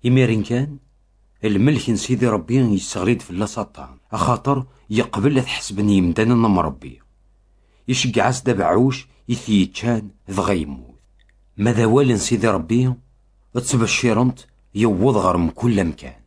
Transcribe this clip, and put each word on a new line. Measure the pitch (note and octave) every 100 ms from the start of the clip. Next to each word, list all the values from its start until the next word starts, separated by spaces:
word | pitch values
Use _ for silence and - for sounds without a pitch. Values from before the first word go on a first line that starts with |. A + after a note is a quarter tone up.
Imiren | B2 B2+ B2 A2
kan, | G2+ A#2+ D3 C#3+ _ _ _ _ _ _
lmelk | A2 G2+ B2+ C#3 A#2+
n | G#2+
Sidi | - B2 A#2+
Rebbi | G#2+ D#2+ B2 A#2+
yesseɣli-d | G2 - G2+ F#2 A#2+
fell-as | - F2 G#2 -
aṭṭan, | - - C#2 - _
axaṭer | A2 - A#2 C3+ C#3 B2+ _ _
yeqbel | G#2+ A#2+ - A#2+ C3+
ad | B2+
ḥesben | - - G2+ G#2+
yimdanen | G2 F2+ E2 A2 A#2+
am | A2+ F#2+
Rebbi. | D#2 C2+ - - _ _ _ _ _ _ _ _ -
Iceggeɛ-as-d | B2+ B2+ A2 G#2 C3 -
abeɛɛuc | G2+ E2+ F2+ C3 C3 - _ -
i | B2
t-yeččan, | - G#2 F#2+ - A#2 A#2 G#2 - -
dɣa | G2 G2
yemmut. | F#2+ D2+ C2 A#1+ - _ _ _ _ _ -
Ma | G#2+
d | A2+
awal | A#2 B2 C3+
n | A2
Sidi | - A#2 A2+
Rebbi, | F#2+ D#2+ A2+ B2+ B2 _ _ _ _ _
ttbecciren-t, | B2 B2 B2 A2 - B2 A2 B2 B2 - _ _
yewweḍ | G2+ A2+ F#2 A#2+ G#2+
ɣer | F2+ F2
mkul | E2+ - A#2+ G#2
amkan. | F2 D2+ C2 -